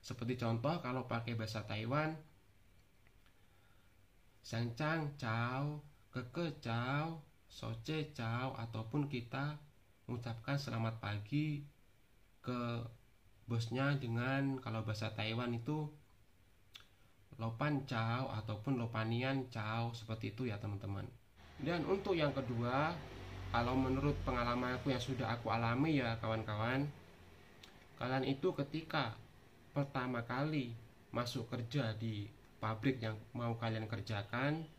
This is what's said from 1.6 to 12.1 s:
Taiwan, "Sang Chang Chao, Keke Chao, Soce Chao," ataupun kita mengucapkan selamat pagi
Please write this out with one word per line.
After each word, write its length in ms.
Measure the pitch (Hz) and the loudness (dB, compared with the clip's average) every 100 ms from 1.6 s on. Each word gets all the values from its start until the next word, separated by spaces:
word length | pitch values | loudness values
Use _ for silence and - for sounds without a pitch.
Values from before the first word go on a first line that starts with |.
Taiwan, 560 | - 104 113 143 156 160 - - - - - - - - - - - - - - - - - - - - - - | -2 -2 2 2 2 -2 -10 -20 -20 -20 -20 -20 -20 -20 -20 -20 -20 -20 -20 -20 -20 -20 -20 -20 -20 -20 -20 -20
"Sang 320 | - 117 120 | -6 -2 -2
Chang 400 | 117 151 160 147 143 | 0 0 2 0 -2
Chao, 640 | 120 113 120 131 147 151 - - - | -2 0 2 0 -2 -4 -10 -20 -8
Keke 480 | 127 120 170 170 139 | -8 -4 -2 -2 -2
Chao, 640 | 117 117 123 143 160 165 - - - | -2 0 2 0 0 -4 -12 -20 -20
Soce 640 | - 113 113 - 156 - - | -8 -6 -4 -2 -2 -2 -2
Chao," 400 | 117 117 131 127 | 0 0 -2 -4
ataupun 480 | 117 110 110 147 143 | -4 -4 0 0 2
kita 560 | 131 117 131 143 147 - - - - - | -2 -4 -2 -2 -4 -12 -20 -20 -18 -6
mengucapkan 480 | 120 120 113 - 139 | -6 -4 -6 -2 -2
selamat 400 | - 120 113 113 | 0 0 0 0
pagi 640 | 101 104 104 143 151 143 143 - - - - | -4 -4 0 0 2 -2 -6 -18 -20 -20 -20